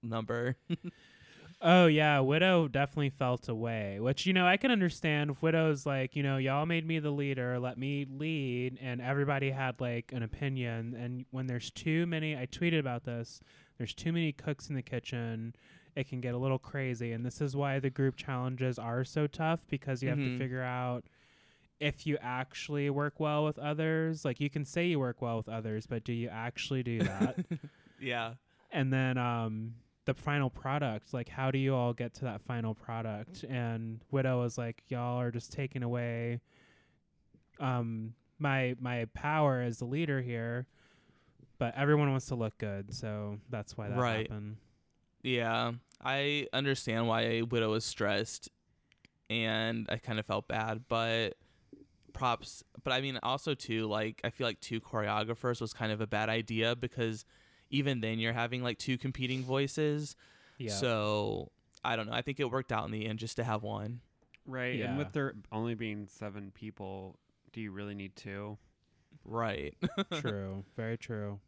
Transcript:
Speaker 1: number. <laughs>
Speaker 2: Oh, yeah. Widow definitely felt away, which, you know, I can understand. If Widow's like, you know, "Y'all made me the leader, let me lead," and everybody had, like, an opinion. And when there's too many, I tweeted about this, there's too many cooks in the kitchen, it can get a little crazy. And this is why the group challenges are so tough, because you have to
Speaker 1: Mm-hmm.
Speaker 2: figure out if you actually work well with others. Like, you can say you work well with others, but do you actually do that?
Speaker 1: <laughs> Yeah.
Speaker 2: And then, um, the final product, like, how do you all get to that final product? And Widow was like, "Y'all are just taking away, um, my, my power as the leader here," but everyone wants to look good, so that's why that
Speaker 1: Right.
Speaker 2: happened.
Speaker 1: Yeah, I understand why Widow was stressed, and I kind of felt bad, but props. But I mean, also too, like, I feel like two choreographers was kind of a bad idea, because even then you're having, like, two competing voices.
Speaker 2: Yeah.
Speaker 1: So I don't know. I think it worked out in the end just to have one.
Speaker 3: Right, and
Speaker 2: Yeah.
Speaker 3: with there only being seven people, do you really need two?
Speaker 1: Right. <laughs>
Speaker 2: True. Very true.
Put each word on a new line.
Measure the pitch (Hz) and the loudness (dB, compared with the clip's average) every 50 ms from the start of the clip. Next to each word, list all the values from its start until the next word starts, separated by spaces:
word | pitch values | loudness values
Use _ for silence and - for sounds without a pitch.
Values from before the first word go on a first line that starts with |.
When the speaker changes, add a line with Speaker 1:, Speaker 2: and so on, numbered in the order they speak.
Speaker 1:
number. | - 117 110 113 113 110 120 117 120 123 131 _ _ _ | -6 -4 -4 -4 -2 -2 -2 0 0 0 -2 _ _ _
<laughs> | 175 - - 180 - - - - - - - - - - - - 170 - | -4 -4 -4 -10 -10 -10 -20 -20 -20 -20 -20 -20 -20 -20 -20 -20 -14 2
Speaker 2:
Oh, | - 165 180 180 180 165 | 6 8 10 12 12 10
yeah. | 151 151 151 151 147 139 | 10 8 8 6 6 6
Widow | 131 131 143 160 180 190 185 175 160 143 | 6 6 6 6 6 8 8 6 6 4
definitely | 117 135 143 139 - 156 147 139 | 4 2 2 2 2 0 0 0
felt | 135 - - 123 127 123 - - | 2 2 2 2 2 0 0 -4
away, | 117 110 113 117 113 110 104 98 98 101 | -2 0 0 0 0 0 -2 -2 -2 0
which, | 113 123 135 - - | 2 2 2 4 4
you | 190 | 4
know, | 185 185 180 | 6 8 8
I | 180 185 | 8 6
can | 202 - 269 | 6 6 4
understand. | 247 208 185 170 - - - 160 151 147 147 147 | 6 6 4 4 2 2 2 2 4 4 4 2
If | 139 - | 0 2
Widow's | - 165 160 165 160 160 151 139 - | 4 4 6 6 6 6 4 2 2
like, | 147 139 135 131 131 - | 0 0 2 0 0 0
you | 147 | 0
know, | 139 139 139 135 | 2 2 2 2
"Y'all | 131 131 135 143 151 | 2 2 2 2 2
made | 170 170 165 160 | 2 2 0 2
me | 160 165 160 | 2 0 0
the | 147 151 | 2 0
leader, | 143 143 143 139 135 127 123 123 127 123 | 0 2 0 0 0 0 0 0 0 0
let | 123 127 123 | -2 -2 -4
me | 120 131 139 143 143 143 135 | -2 -2 -2 0 -2 -2 -4
lead," | 135 139 151 160 160 151 139 131 123 120 123 131 127 127 | -6 -4 -4 -2 -2 0 0 0 0 0 -2 -2 -4 -6
and | 135 127 123 120 | -6 -6 -4 -4
everybody | 123 127 135 143 143 139 143 139 139 139 | -2 0 2 2 2 2 2 2 2 0
had, | 131 135 135 131 120 - | 0 0 -2 -2 -2 -2
like, | 131 123 120 120 117 - 131 | -2 -2 -2 -4 -4 -4 -4
an | 123 | -4
opinion. | 117 107 - - 143 139 135 131 123 120 113 113 113 117 123 113 | -4 -4 -4 -4 -2 -2 -2 -2 -2 -2 -2 -4 -4 -6 -6 -6
And | 120 120 123 123 131 _ | -6 -6 -6 -6 -8 _
when | - 131 127 127 | -6 -6 -4 -2
there's | 123 120 - - | -4 -4 -6 -8
too | - - - 165 156 165 170 | -10 -4 -2 0 2 2 2
many, | 170 170 156 156 156 151 | 2 0 -2 0 -2 -2
I | 131 127 | -2 -4
tweeted | 127 - - 175 170 165 160 | -6 -4 0 2 2 4 2
about | 139 131 123 117 - | 2 0 -2 -4 -4
this, | 127 120 120 117 - - - - - - - - _ _ | -4 -4 -4 -6 -8 -10 -20 -20 -20 -20 -20 -20 _ _
there's | _ 120 110 | _ -6 -6
too | - - - 165 | -6 -4 -2 0
many | 165 170 170 156 | 2 2 2 0
cooks | 143 - - 151 143 - - - | 0 -2 -4 -4 -4 -4 -6 -6
in | 147 | -6
the | 131 | -6
kitchen, | 123 - - 120 - - - 120 117 113 113 113 113 117 117 - _ - - - _ - _ - | -4 -4 -6 -6 -4 -4 -4 -4 -4 -4 -4 -4 -6 -8 -10 -12 _ -20 -20 -20 _ -10 _ -6
it | 131 - | -4 -4
can | - 127 | -4 -4
get | 120 127 120 | -2 -2 -2
a | 123 | 0
little | 131 135 131 127 | 2 2 0 0
crazy. | - - - 143 135 131 123 113 120 117 | -2 -6 -6 -4 -2 -2 -2 -2 -2 -4
And | 117 113 120 | -2 -2 -4
this | 123 - - | -4 -2 -2
is | 151 143 131 | -2 0 0
why | 139 143 139 135 135 | 0 0 2 2 2
the | 131 135 | 0 0
group | 127 - 135 135 127 | 2 4 2 2 2
challenges | - - - 135 123 123 127 127 123 131 127 123 113 | 0 -6 -4 -2 -2 -2 -2 0 0 0 0 0 0
are | 110 117 117 123 131 | -2 -2 0 0 0
so | - - 151 151 | 0 0 0 0
tough, | 147 - - 165 156 165 165 - - | 0 0 0 2 2 2 0 0 -4
because | - 139 - 139 131 120 | -6 -4 -2 -4 -4 0
you | 131 131 | 0 0
have | 135 147 | 2 2
to | 139 | 0
Speaker 1:
Mm-hmm. | 127 123 123 | 0 0 0
Speaker 2:
figure | 131 127 123 131 | -2 -2 -2 -2
out | 127 123 123 123 123 123 123 123 - - _ _ _ _ _ _ _ _ _ _ _ _ _ _ | -2 -2 -2 -2 0 0 -2 -2 -4 -10 _ _ _ _ _ _ _ _ _ _ _ _ _ _
if | 147 147 139 - - | 0 0 0 0 0
you | 156 143 - | 0 0 0
actually | - 123 123 127 131 - - - - - 147 143 143 143 | 0 -2 -2 -2 -4 -4 -6 -12 -6 -4 -2 0 2 2
work | 135 139 143 147 - - | 2 2 0 0 0 0
well | 160 151 151 151 151 | 0 2 2 4 2
with | 151 151 - | 2 0 -2
others. | 135 147 151 151 160 160 160 160 160 160 160 151 - | -2 -2 0 0 2 2 2 2 2 0 -2 0 -2
Like, | 143 123 - | -2 0 0
you | 143 143 | -2 0
can | - 151 143 | 0 -2 -4
say | - - 170 170 175 | -2 0 0 2 4
you | 170 143 | 4 2
work | 131 123 117 - | 2 0 0 -2
well | 127 120 117 113 | -2 -2 0 -2
with | 107 - | -2 -4
others, | 110 113 110 113 107 107 110 | -6 -4 -4 -2 -4 -4 -4
but | - 123 117 - | -2 -4 -4 -2
do | - | -2
you | 120 117 117 120 | -2 -2 -2 -4
actually | - 110 113 123 - - - - 139 131 | -4 -6 -6 -6 -6 -6 -4 -2 -2 0
do | 123 120 117 113 | 0 0 2 2
that? | 180 - - - 214 247 - - 180 - 175 143 - 147 | 2 2 2 0 -2 -2 0 -4 -4 -4 -6 -8 -8 -14
Speaker 1:
<laughs> | _ - _ - _ - | _ -20 _ -20 _ -8
Yeah. | 135 131 120 120 117 113 123 - _ _ _ _ _ _ | -4 -2 -2 -2 -2 -4 -6 -10 _ _ _ _ _ _
Speaker 2:
And | 370 160 135 131 | -2 0 2 2
then, | 131 131 131 131 127 127 | 4 2 2 2 2 2
um, | 123 120 120 117 113 113 110 110 110 113 113 117 - _ _ _ _ | 2 2 2 2 0 0 -2 -4 -6 -6 -10 -12 -18 _ _ _ _
the | - 131 | -4 -2
final | - - 151 143 143 139 127 | -2 0 0 2 2 2 0
product, | - - - 135 135 147 147 127 107 104 - - | -2 -4 -4 -2 0 0 0 0 -2 -2 -6 -6
like, | - 127 120 - | -6 -6 -6 -6
how | - - 131 135 | -4 0 0 2
do | 131 135 | 2 4
you | 135 135 135 | 4 4 4
all | 127 123 123 | 4 2 2
get | 117 - 120 120 - | 0 0 -4 -6 -4
to | - 139 | -6 -6
that | 123 107 101 | -6 -6 -6
final | - - 127 117 113 113 110 | -6 -4 -4 -2 0 -2 -2
product? | - - - 117 113 113 113 107 104 113 - 185 - - | -4 -6 -6 -6 -4 -4 -4 -4 -6 -8 -10 -12 -12 -8
And | - 131 123 120 117 113 113 113 113 113 113 - _ | -4 -2 -2 0 0 -2 -2 -4 -6 -8 -8 -8 _
Widow | - 139 131 131 127 123 | 0 2 4 4 2 2
was | 123 120 113 | 2 0 -2
like, | - 120 117 113 - _ - | -2 -4 -4 -6 -8 _ -6
"Y'all | 131 120 120 120 123 123 | -4 -2 -2 0 0 0
are | 123 120 | 0 0
just | 117 120 117 - | -2 -4 -6 -6
taking | - - 139 131 - 131 | -6 -6 -6 -4 -4 -4
away, | 123 120 120 123 120 120 117 117 117 117 120 120 _ _ _ - - - - _ _ _ _ _ _ _ _ _ _ _ _ - _ _ _ - | -2 0 0 0 0 -2 -2 -2 -2 -2 -2 -4 _ _ _ -20 -20 -20 -20 _ _ _ _ _ _ _ _ _ _ _ _ -20 _ _ _ -4
um, | 143 131 127 123 120 117 113 110 110 113 117 _ _ _ _ _ | -2 0 0 0 0 -2 -4 -4 -6 -8 -10 _ _ _ _ _
my, | 151 143 135 135 131 123 123 123 | 0 2 2 2 2 0 0 -2
my | 127 123 123 120 117 113 _ | -4 -4 -2 -2 -2 -4 _
power | - - 147 151 156 151 143 131 123 | -4 -2 0 4 6 6 6 4 4
as | 123 123 113 - | 0 -2 -2 -4
the | 120 | -4
leader | 120 131 151 170 151 139 135 | -2 0 0 0 2 0 0
here," | 123 123 120 117 113 117 117 123 127 _ _ - - - _ _ _ _ _ _ _ _ _ _ - - _ - | 0 -2 -2 -2 -2 -2 -2 -4 -6 _ _ -20 -20 -20 _ _ _ _ _ _ _ _ _ _ -20 -20 _ -2
but | 135 117 - | -2 -2 0
everyone | 131 139 143 151 147 147 143 | 2 4 4 6 6 6 4
wants | 135 131 - | 2 0 -2
to | - 135 | -2 -4
look | 120 113 107 - _ | -2 -2 -4 -4 _
good, | 110 104 98 98 101 104 - | -6 -4 -4 -6 -6 -8 -10
so | - - 110 104 104 104 104 104 104 98 - | -8 -6 -6 -6 -4 -6 -6 -8 -8 -8 -8
that's | 120 110 104 - - | -8 -8 -8 -8 -8
why | - 107 104 | -8 -6 -2
that | - 127 | 0 0
Speaker 1:
Right. | 127 120 113 110 110 - | 2 2 2 0 -2 -4
Speaker 2:
happened. | 110 104 104 104 110 110 _ _ _ _ _ _ _ _ _ _ _ _ | -6 -8 -8 -8 -10 -12 _ _ _ _ _ _ _ _ _ _ _ _
Speaker 1:
Yeah, | - 131 127 120 117 113 113 117 120 120 117 120 - _ - - | -4 -2 0 0 2 2 0 2 0 0 -2 -6 -10 _ -20 -6
I | - 127 131 139 143 143 147 147 135 - | -4 -2 0 0 0 0 0 0 -2 -2
understand | - 131 139 139 135 - - - 113 113 117 | -2 0 2 2 0 0 0 -2 0 2 2
why | 117 113 113 113 113 117 117 | 4 4 4 2 2 2 2
Widow | 117 117 117 117 113 110 | 0 2 2 2 2 4
was | 110 113 110 | 2 2 0
stressed, | - - - 113 101 98 101 113 - - - - - _ _ _ _ _ _ _ _ _ _ _ - _ _ _ _ | -2 -2 0 2 2 2 2 0 -2 -4 -8 -10 -14 _ _ _ _ _ _ _ _ _ _ _ -20 _ _ _ _
and | 110 117 113 110 110 110 113 113 117 113 110 - | 0 0 2 2 2 2 0 0 0 -2 -2 -2
I | - 113 | -4 -4
kind | - - 113 107 | -4 -4 -2 -2
of | 107 | 0
felt | - 104 101 110 - | 0 -2 -2 0 -2
bad, | - 110 110 113 110 113 123 _ | -2 -2 0 -2 -2 -4 -2 _
but | 117 113 113 113 113 113 113 101 - _ _ _ _ _ _ _ - - - _ _ _ _ - - | 0 0 2 2 2 2 0 0 -2 _ _ _ _ _ _ _ -20 -20 -20 _ _ _ _ -14 -6
props. | - 131 123 117 - - - - - - _ _ - | -2 0 0 0 0 -4 -12 -12 -14 -16 _ _ -8
But | - 135 131 | -2 0 0
I | 131 | 0
mean, | 135 139 131 120 | 0 0 -4 -2
also | - 120 131 143 - 160 143 | 0 0 -2 0 0 -2 -2
too, | - - - 113 113 110 | -2 -2 -2 0 0 0
like, | 107 104 107 107 110 113 - - | 2 2 0 0 0 -4 -4 -6
I | 120 | -6
feel | - - 131 | -2 -2 -2
like | 117 104 - | -2 -2 -4
two | - - 113 113 | -6 -4 -4 -4
choreographers | - - - 110 104 104 104 107 107 110 117 - - 123 120 - | -4 -2 -2 0 0 2 2 0 0 -2 -4 -2 0 -2 0 0
was | 117 110 - | -2 -6 -4
kind | - 120 110 | -4 -2 -2
of | 107 107 | 0 -2
a | 110 | -2
bad | 107 - 104 110 110 | -2 0 0 0 2
idea, | 110 117 113 110 113 110 113 117 120 | 0 -2 -2 -2 0 2 2 2 2
because | 120 123 123 - - 117 113 110 107 - _ - - - - _ _ _ _ | 0 -4 -6 -2 -2 -2 -2 -2 -4 -8 _ -20 -20 -20 -20 _ _ _ _
even | 135 139 139 143 135 120 | 0 2 2 2 2 2
then | 110 110 113 113 | 0 0 0 0
you're | 113 113 | 0 0
having, | 117 117 117 117 120 127 123 | 2 0 0 0 -2 -2 -2
like, | 123 113 - | -2 -2 -2
two | - - 131 120 | -2 -2 -2 0
competing | - 131 127 - 127 123 131 131 127 | 0 -4 -2 -2 -2 -2 -2 -2 -2
voices. | 127 131 135 139 139 - - 151 151 147 147 151 147 - _ - - - - - - - - | -2 0 0 0 0 0 0 2 2 2 0 -2 -6 -10 _ -20 -20 -20 -20 -20 -20 -12 -8
Speaker 2:
Yeah. | 127 110 | -6 -4
Speaker 1:
So | 101 98 - 123 117 110 104 107 107 104 104 104 104 95 - - _ _ _ _ _ - - | -2 0 2 2 2 2 2 2 2 2 2 0 -2 -4 -6 -10 _ _ _ _ _ -4 -2
I | 127 117 | 0 0
don't | 113 110 104 | 0 -2 -2
know. | |
I | 117 117 | -2 -2
think | 127 - 139 139 | -2 -2 -2 -2
it | 143 120 | -2 0
worked | 120 135 127 - | 0 -2 -2 0
out | 120 107 - | -2 -2 -2
in | - | -2
the | 104 110 107 | -4 -4 -4
end | 110 110 110 | -4 -4 -4
just | 113 113 - | -6 -6 -4
to | - 117 | -2 0
have | 120 110 107 | 0 0 -2
one. | 110 107 107 104 104 113 120 120 - _ _ _ _ _ - - _ | -2 -4 -6 -4 -6 -6 -8 -10 -12 _ _ _ _ _ -20 -20 _
Speaker 3:
Right, | - 131 127 123 123 | -10 -6 -4 -2 -2
and | 127 120 | -2 -2
Speaker 2:
Yeah. | 107 123 127 | -2 -2 -2
Speaker 3:
with | 139 147 - | -2 -2 -2
there | - 151 139 135 - 107 - - | -2 -2 -2 -2 -4 -8 -14 -8
only | - 110 113 117 117 | -4 -4 -2 -2 -4
being | 107 117 110 107 104 104 95 | -4 -4 -6 -6 -6 -8 -12
seven | - - 110 104 101 104 101 98 | -12 -12 -12 -10 -10 -10 -12 -14
people, | 95 - - 107 - - 101 95 95 98 95 95 - _ _ _ _ _ _ - | -14 -12 -14 -14 -12 -10 -10 -10 -10 -10 -12 -14 -16 _ _ _ _ _ _ -16
do | - 113 | -10 -8
you | 110 104 | -8 -8
really | 95 98 101 104 104 | -6 -8 -8 -8 -8
need | 101 98 95 - | -8 -10 -10 -12
two? | - - 101 98 98 104 104 104 104 _ _ _ _ _ _ _ _ _ _ - - - | -12 -12 -10 -8 -8 -8 -8 -10 -12 _ _ _ _ _ _ _ _ _ _ -20 -20 -14
Speaker 1:
Right. | - 110 117 117 110 95 73 71 73 - _ | -6 -4 -2 -2 0 -2 -4 -6 -8 -6 _
<laughs> | - - - - 196 - 175 | -4 -2 -2 -2 -4 -4 -4
Speaker 2:
True. | 151 147 131 104 98 98 95 95 98 95 - _ | -4 -2 -4 -4 -4 -6 -6 -6 -8 -10 -10 _
Very | - 113 113 117 113 | -6 -4 -4 -4 -6
true. | - - 117 107 104 101 101 101 _ | -6 -8 -6 -6 -6 -6 -8 -10 _